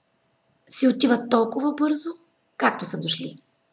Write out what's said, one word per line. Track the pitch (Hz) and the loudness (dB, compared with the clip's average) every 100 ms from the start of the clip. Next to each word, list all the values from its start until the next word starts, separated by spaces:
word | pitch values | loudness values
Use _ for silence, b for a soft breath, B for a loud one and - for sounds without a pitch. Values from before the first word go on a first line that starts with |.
| _ _ _ _ _ _ - | _ _ _ _ _ _ -2
си | - 262 | 4 4
отиват | 254 247 233 233 | 4 2 2 2
толкова | 233 226 - 294 | 2 2 -2 -4
бързо, | 294 302 302 330 - _ _ _ - | -2 -2 -2 -6 -14 _ _ _ -2
както | 240 - | -2 -2
са | 175 160 | -6 -4
дошли. | 165 - - - _ _ _ | -2 -2 -4 -14 _ _ _